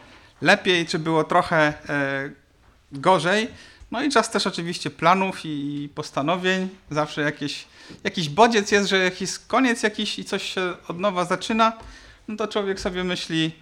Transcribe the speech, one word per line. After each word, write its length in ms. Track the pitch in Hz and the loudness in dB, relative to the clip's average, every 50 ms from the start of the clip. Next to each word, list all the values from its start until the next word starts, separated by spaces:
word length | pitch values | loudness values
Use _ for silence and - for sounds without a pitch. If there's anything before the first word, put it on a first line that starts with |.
| - - - - - - _ _ | -12 -20 -20 -20 -20 -20 _ _
lepiej, 460 | - 156 196 202 - 202 180 175 170 | 2 4 4 4 4 2 2 2 2
czy 120 | 160 - 175 | 0 -2 -4
było 260 | 156 165 160 156 156 | -2 0 0 0 2
trochę, 500 | 156 175 175 180 - 175 160 156 147 151 - - - | 2 2 2 2 4 2 2 4 2 0 -2 -6 -4
e, 420 | 156 143 139 139 139 135 139 - - - _ _ _ _ _ _ _ _ _ _ - | -2 -2 -2 -2 -2 -4 -6 -8 -12 -16 _ _ _ _ _ _ _ _ _ _ -14
gorzej. 560 | 139 135 175 190 175 151 175 196 214 220 262 - - - - - - - - | -2 2 4 4 4 4 2 2 2 0 -2 -6 -12 -20 -20 -20 -20 -14 -8
No 120 | - 226 285 | -6 -4 -2
i 80 | 302 | 2
czas 200 | 277 226 214 - | 2 2 2 2
też 160 | - 208 - | 0 -2 -2
oczywiście 440 | 202 - - 170 170 175 - - 147 | -2 -2 -4 -4 -6 -6 -6 -6 -8
planów 540 | - - 160 165 185 190 190 190 180 - - | -6 2 4 4 4 4 4 0 -2 -6 -8
i, 380 | 160 151 143 139 143 143 143 147 | -6 -6 -4 -4 -4 -6 -6 -8
i 60 | 143 | -8
postanowień. 800 | - - 151 - - 147 135 151 175 180 180 185 190 190 185 185 185 - - - | -8 -10 -12 -6 -4 -2 0 0 0 0 2 2 2 2 0 -4 -6 -12 -14 -6
Zawsze 300 | 143 151 151 151 - - | -2 -2 -2 -2 -2 -2
jakieś, 460 | 147 147 147 - 147 143 - - - - - - - - - - - | -2 -2 -2 -4 -6 -8 -8 -8 -12 -16 -20 -20 -20 -20 -18 -8 -6
jakiś 240 | 202 - - 165 147 | -4 -2 -2 -2 0
bodziec 420 | 143 170 226 240 233 214 202 - | 4 6 6 6 6 4 2 4
jest, 180 | 214 202 202 185 | 4 2 4 4
że 100 | 196 190 | 2 2
jak 220 | 185 180 185 - | 2 2 0 -2
jest 260 | 190 170 - - - | -4 -6 -6 -10 -6
koniec 360 | - - 240 262 247 233 233 - | -2 2 2 2 2 2 0 0
jakiś 360 | 214 208 - 208 202 - - | -2 -2 -2 -4 -6 -6 -8
i 60 | 185 | -6
coś 180 | - - 196 - | -6 -6 -6 -4
się 320 | - - 196 185 180 175 - - - | -4 -4 -2 -2 -2 -4 -6 -8 -10
od 100 | 170 170 | -6 -4
nowa 260 | 190 208 185 180 180 | -2 -2 0 0 0
zaczyna, 480 | 165 185 180 - - 226 220 226 226 226 226 - - - - - - - _ _ - | -2 -2 -4 -2 -2 0 2 2 2 2 -2 -10 -18 -20 -20 -20 -20 -20 _ _ -10
no 80 | 214 | -6
to 120 | 208 220 208 | -6 -6 -4
człowiek 320 | - 220 202 196 190 190 | -2 -2 -2 -2 -2 -4
sobie 240 | - 208 180 180 180 | -4 -4 -4 -2 -2
myśli 480 | 180 180 175 - - 165 160 160 160 160 - | -2 -2 -4 -4 -2 0 0 0 0 -2 -8